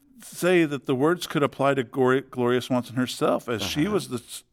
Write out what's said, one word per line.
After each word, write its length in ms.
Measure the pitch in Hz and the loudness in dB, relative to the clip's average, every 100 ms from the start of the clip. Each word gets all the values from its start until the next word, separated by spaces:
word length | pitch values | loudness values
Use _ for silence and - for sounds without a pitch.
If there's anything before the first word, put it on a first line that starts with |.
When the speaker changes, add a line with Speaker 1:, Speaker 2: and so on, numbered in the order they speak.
| _ - | _ -20
Speaker 1:
say 440 | - - 175 185 160 | -20 -4 2 4 2
that 200 | 143 - | -2 -2
the 100 | 131 | 2
words 320 | 151 175 - | 2 0 -2
could 160 | 160 | 0
apply 320 | 139 - 139 135 | 0 2 0 2
to 80 | |
Gloria, 380 | 113 131 127 131 | -2 2 4 4
Gloria 400 | 131 127 120 123 | 0 -2 2 2
Swanson 360 | 123 127 123 117 | 0 -2 -2 -4
herself, 500 | 127 - 151 - - | -4 -2 0 0 -2
as 140 | 113 | -4
she 220 | 98 147 175 | -4 -2 -2
Speaker 2:
Uh-huh. 80 | |
Speaker 1:
was 140 | 202 131 | -2 -4
the 80 | 117 | -10
s-, 260 | - - - | -10 -18 -20